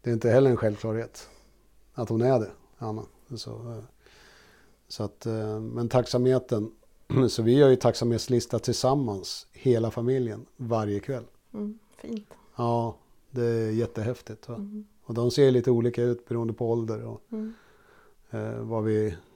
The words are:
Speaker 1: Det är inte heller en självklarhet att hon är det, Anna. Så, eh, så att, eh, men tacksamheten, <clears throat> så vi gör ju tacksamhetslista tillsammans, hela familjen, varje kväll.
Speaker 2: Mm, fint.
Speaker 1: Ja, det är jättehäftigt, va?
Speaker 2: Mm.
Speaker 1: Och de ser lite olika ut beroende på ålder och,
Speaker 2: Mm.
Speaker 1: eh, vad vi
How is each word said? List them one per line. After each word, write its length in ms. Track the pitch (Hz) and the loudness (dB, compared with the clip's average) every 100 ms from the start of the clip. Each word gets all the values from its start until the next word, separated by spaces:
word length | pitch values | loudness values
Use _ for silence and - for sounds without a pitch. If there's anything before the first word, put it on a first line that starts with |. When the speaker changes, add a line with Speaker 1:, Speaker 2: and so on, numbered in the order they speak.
Speaker 1:
Det 80 | 120 | -4
är 40 | |
inte 160 | 113 117 | 0 4
heller 200 | 123 135 | 6 6
en 80 | 117 | 4
självklarhet 720 | 110 104 113 113 117 - - - _ _ _ _ _ | 0 -2 -6 -6 -8 -14 -20 -20 _ _ _ _ _
att 160 | - 110 | -8 -2
hon 120 | 113 | 0
är 180 | 123 127 | 2 2
det, 120 | 98 - _ _ | 0 -10 _ _
Anna. 260 | 110 107 104 _ _ | -10 -10 -12 _ _
Så, 160 | 117 117 | -14 -12
eh, 320 | 110 117 113 123 _ _ - - - - _ _ _ _ | -14 -12 -14 -16 _ _ -20 -20 -20 -20 _ _ _ _
så 160 | - | -8
att, 220 | 104 - | -8 -6
eh, 340 | 113 110 107 107 | -6 -4 -4 -6
men 300 | 113 120 117 | -6 -4 2
tacksamheten, 840 | 127 120 123 127 131 - 110 110 - _ _ | 2 2 2 4 2 0 -4 -4 -10 _ _
<clears throat> 280 | - 123 123 | -2 2 2
så 120 | - | 2
vi 100 | 110 | 4
gör 160 | 135 135 | 8 8
ju 60 | |
tacksamhetslista 840 | 127 120 - 117 113 - 120 - 117 | 8 4 2 0 -2 0 0 0 -2
tillsammans, 880 | - 113 131 147 120 98 87 - - | -2 0 2 2 -2 -6 -8 -12 -14
hela 400 | - 131 113 110 | -2 2 2 2
familjen, 540 | 120 117 131 117 107 - - | -2 0 0 -2 -6 -14 -12
varje 420 | 117 113 107 101 | -2 -2 0 -4
kväll. 240 | 120 127 113 _ _ | -4 -8 -10 _ _
Speaker 2:
Mm, 260 | 214 208 226 _ - | -10 -10 -12 _ -18
fint. 300 | - 220 - - _ | -10 -10 -12 -20 _
Speaker 1:
Ja, 400 | - 120 117 117 - _ _ _ | -4 -2 0 -2 -8 _ _ _
det 120 | 123 | -2
är 260 | 117 117 110 | 0 0 0
jättehäftigt, 760 | 110 113 113 107 120 - 107 - | -2 -2 -4 -6 -6 -12 -16 -14
va? 60 | |
Speaker 2:
Mm. 300 | 120 202 214 - _ | -12 -10 -12 -16 _
Speaker 1:
Och 100 | - | -8
de 180 | 117 120 | -2 0
ser 200 | 131 135 | 4 6
lite 200 | 127 127 | 6 4
olika 300 | 117 120 120 | 2 2 0
ut 220 | 120 120 - | -2 -2 -4
beroende 260 | 117 117 | -4 -4
på 180 | 110 117 | -4 -2
ålder 340 | 117 113 110 | -2 -4 -8
och, 160 | 113 110 - | -10 -14 -12
Speaker 2:
Mm. 220 | 220 220 226 _ _ _ _ _ _ _ | -12 -12 -14 _ _ _ _ _ _ _
Speaker 1:
eh, 300 | 113 110 117 | -8 -8 -8
vad 240 | 113 113 | -4 -2
vi 320 | 110 107 107 82 - | 0 2 0 -4 -16